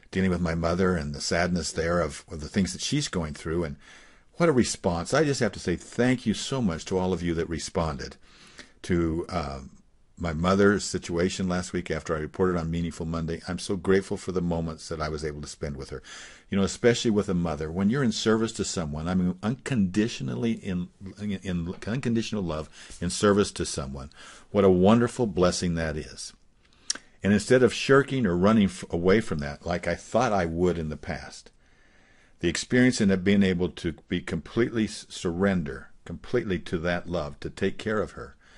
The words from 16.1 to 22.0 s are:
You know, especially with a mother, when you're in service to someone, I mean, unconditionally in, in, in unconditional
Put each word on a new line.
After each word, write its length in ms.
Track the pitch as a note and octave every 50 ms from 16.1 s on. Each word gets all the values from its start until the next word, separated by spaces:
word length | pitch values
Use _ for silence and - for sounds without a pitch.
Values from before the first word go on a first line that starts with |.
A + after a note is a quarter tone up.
| - - - - - - - -
You 80 | - G2
know, 60 | G2
especially 480 | F2+ - - - A#2+ A#2+ - - A#2+
with 180 | G#2+ G#2 G2 -
a 60 | F#2
mother, 360 | F2 F2 E2 D#2 C#2+ D#2 D#2
when 200 | E2 F2+ G2 G2+
you're 100 | A#2 D3
in 100 | C#3 A#2
service 400 | G2+ - - A2+ A2 A2 A2+ A2 -
to 120 | - F#2+
someone, 420 | - - G2 E2+ D2+ D2 D#2 D#2 E2+
I 60 | F#2
mean, 240 | F#2 F2+ F2 F2+ - -
unconditionally 1080 | G#2 C3 - - - C#3 A#2 G2 F2+ F2+ G#2 G#2 A#2+ - - C#3 - B2 A#2+ B2 A#2 A2+
in, 340 | A2 - G2+ F#2 F2+ F2 F2+ _ - G2 F#2+ - -
in, 140 | G#2 G#2 G2+ F#2 -
in 320 | G2 F2+ F2 E2 E2+ F#2 - -
unconditional 580 | F#2+ A2 C#3